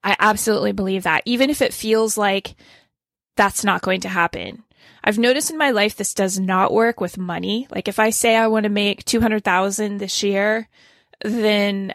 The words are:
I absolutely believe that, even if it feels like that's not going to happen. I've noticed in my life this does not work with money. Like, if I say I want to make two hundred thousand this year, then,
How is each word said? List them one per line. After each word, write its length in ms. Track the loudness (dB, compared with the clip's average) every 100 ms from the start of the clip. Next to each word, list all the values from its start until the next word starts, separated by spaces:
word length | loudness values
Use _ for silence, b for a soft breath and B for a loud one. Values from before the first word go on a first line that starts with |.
I 120 | 0 2
absolutely 520 | 2 2 0 0 0
believe 320 | -2 -2 -2
that, 200 | 0 0 0
even 240 | 2 2
if 120 | 2
it 120 | -2
feels 440 | -2 0 0 2 0
like 380 | 0 0 -6 -20 b b b _ _ _ _ 0
that's 260 | 0 2
not 180 | 0 0
going 200 | 0 -2
to 80 | -2
happen. 540 | -2 -2 -2 -12 -14 _ b b b
I've 140 | -2 2
noticed 340 | 2 2 0
in 60 | 0
my 140 | 0
life 240 | 2 0 -2
this 180 | -6
does 240 | -2 -2 -2
not 360 | 0 2 2
work 260 | 2 2 0
with 180 | -6 -6
money. 500 | -8 -6 -4 -6 -6
Like, 160 | -6 -4
if 100 | 0
I 120 | 2
say 260 | 2 2 4
I 120 | 4
want 180 | 2 0
to 40 |
make 360 | 0 0 -2 -2
two 160 | 0
hundred 220 | 2 0
thousand 540 | 0 2 0 -2 -4 -4
this 240 | -6 -2
year, 460 | 0 0 0 -2 -4 b b b b _
then, 720 | -4 0 2 2 0 -2 -6